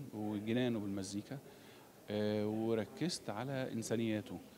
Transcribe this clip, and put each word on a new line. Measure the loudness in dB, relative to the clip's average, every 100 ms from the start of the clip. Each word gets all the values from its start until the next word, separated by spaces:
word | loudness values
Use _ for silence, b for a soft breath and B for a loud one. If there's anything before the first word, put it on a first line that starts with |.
| -6
وجنانه | -2 0 0 2 4 4 2
بالمزيكا. | 0 -2 -2 -4 -4 -10 B B B B B -18 -2
آه، | 2 4 4 2
وركزت | 2 4 4 2 0 -2 0 -4
على | -4 -2 0 0
إنسانياته. | -2 2 2 4 2 0 -8 -10